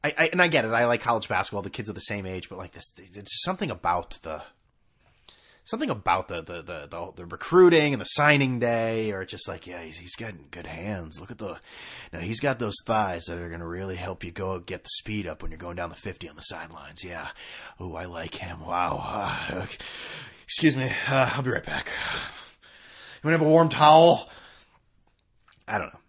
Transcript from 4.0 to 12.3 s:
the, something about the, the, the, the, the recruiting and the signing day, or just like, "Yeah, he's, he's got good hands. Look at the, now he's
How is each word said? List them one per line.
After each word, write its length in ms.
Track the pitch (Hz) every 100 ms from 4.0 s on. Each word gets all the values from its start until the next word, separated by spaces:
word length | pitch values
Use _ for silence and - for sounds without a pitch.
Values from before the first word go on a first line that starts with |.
| - -
the, 200 | 80 78 - _ _ _ _ _ _ _ - - _ _ -
something 240 | 226 285
about 380 | 117 90 92 -
the, 140 | 85
the, 200 | 80 85
the, 260 | 78 80 73
the, 240 | - 85 -
the 100 | 87
recruiting 680 | 87 - 175 180 165 147
and 80 | 123
the 60 | -
signing 540 | - 147 143 135 120
day, 500 | 117 117 113 113 110
or 140 | 98
just 240 | 95 98 -
like, 180 | 92 90
"Yeah, 160 | 87
he's, 160 | 82 78
he's 180 | 87 -
got 160 | 110 87 71
good 160 | 85 78
hands. 540 | 80 98 98 80 78
Look 100 | -
at 80 | 95
the, 200 | 101 80 - - - - -
now 80 | 82
he's 200 | 87